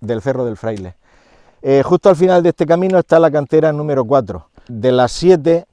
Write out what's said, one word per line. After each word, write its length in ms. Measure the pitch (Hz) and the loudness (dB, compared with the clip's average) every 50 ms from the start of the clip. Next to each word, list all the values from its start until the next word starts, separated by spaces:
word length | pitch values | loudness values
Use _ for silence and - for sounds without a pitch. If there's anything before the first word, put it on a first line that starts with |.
del 220 | 113 104 117 110 | -8 -6 -6 -4
Cerro 240 | - 139 127 127 127 | -4 -4 -4 -4 -6
del 100 | 120 107 | -6 -8
Fraile. 400 | - - 113 110 101 92 90 - _ _ _ _ _ _ _ _ _ _ _ _ _ | -8 -8 -8 -8 -8 -12 -16 -18 _ _ _ _ _ _ _ _ _ _ _ _ _
Eh, 220 | - 135 139 139 135 | -2 0 2 2 2
justo 240 | - 180 170 - 202 | 2 -2 2 2 2
al 80 | 185 | 2
final 260 | 151 185 185 180 175 | 4 2 2 2 2
de 60 | 170 170 | 2 0
este 160 | - - 170 | 0 -2 0
camino 340 | 160 170 175 185 190 190 180 | 0 0 0 0 0 0 0
está 200 | - - 165 165 | 2 2 2 4
la 120 | 165 156 | 4 2
cantera 440 | 139 151 143 - 160 156 151 160 147 | 0 -2 -2 0 0 0 2 0 -2
número 320 | 147 151 151 139 135 120 | -4 -4 -4 -2 -4 -2
cuatro, 420 | 113 139 135 117 92 95 85 - _ _ - _ - | 0 0 -2 -2 -4 -12 -16 -16 _ _ -20 _ -16
de 240 | 120 110 101 127 | -12 -4 -2 0
las 200 | 127 123 123 120 | 2 2 0 -2
siete 540 | - - 160 180 185 156 139 165 165 170 175 _ | -2 -2 2 2 2 2 2 0 0 0 -2 _